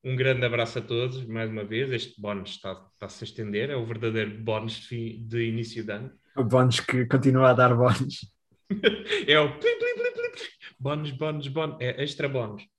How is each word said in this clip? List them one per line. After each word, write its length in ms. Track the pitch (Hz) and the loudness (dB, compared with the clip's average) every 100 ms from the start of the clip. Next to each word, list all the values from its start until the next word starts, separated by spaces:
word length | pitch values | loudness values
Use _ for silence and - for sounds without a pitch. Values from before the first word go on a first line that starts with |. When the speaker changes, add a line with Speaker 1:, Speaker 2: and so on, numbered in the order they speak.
Speaker 1:
Um 140 | 127 127 | -4 0
grande 300 | 131 123 123 | 2 2 0
abraço 340 | 120 113 127 | 0 -2 -4
a 20 | |
todos, 440 | - 117 127 131 117 | -4 -2 -2 -4 -8
mais 240 | 113 113 | -6 -6
uma 160 | 110 101 | -6 -4
vez. 260 | 110 135 | -4 -2
Este 300 | 120 - - | -4 -6 -10
bónus 300 | 104 101 90 | -6 -6 -8
está, 200 | - 98 92 _ | -10 -10 -10 _
está-se 280 | _ 101 - | _ -14 -12
a 40 | 110 | -12
estender, 420 | - 107 104 135 | -10 -4 -2 -2
é 60 | 139 | -4
o 100 | 113 | -4
verdadeiro 460 | 110 113 110 107 104 | -4 -2 -2 -4 -4
bónus 320 | 113 107 110 - | -4 -2 -4 -10
de 120 | - | -10
fim, 380 | 120 113 110 113 | -8 -8 -10 -6
de 220 | 117 113 | -2 -2
início 340 | 113 113 117 | -2 -6 -8
de 80 | 107 | -8
ano. 200 | 104 131 - _ - | -8 -10 -16 _ -2
Speaker 2:
O 60 | 120 | 4
bónus 340 | 127 127 120 | 6 6 4
que 260 | - 127 120 | 0 0 2
continua 440 | 139 139 131 131 | 4 6 8 8
a 40 | |
dar 220 | 123 123 120 | 8 6 6
bónus. 460 | 123 - 131 - - _ _ _ _ | 6 4 0 -8 -16 _ _ _ _
Speaker 1:
<laughs> 580 | 196 - 208 - 415 - | 0 2 0 -2 -2 4
É 100 | 151 | 4
o 200 | 147 - | 4 2
plim, 180 | 466 466 | 0 0
plim, 160 | 480 453 | -2 -2
plim, 180 | 480 | -4
plim, 180 | 480 466 | -4 -8
plim. 160 | 480 453 _ - _ | -8 -16 _ -20 _
Bónus, 320 | 131 151 151 | -6 -4 -6
bónus, 360 | 131 156 151 139 | -4 -4 -4 -6
bónus. 280 | 143 156 - | -4 -4 -4
É 200 | 123 - | -6 -4
extra 280 | 143 - 143 | -6 -4 -4
bónus. 340 | 135 113 104 - | -2 -4 -8 -16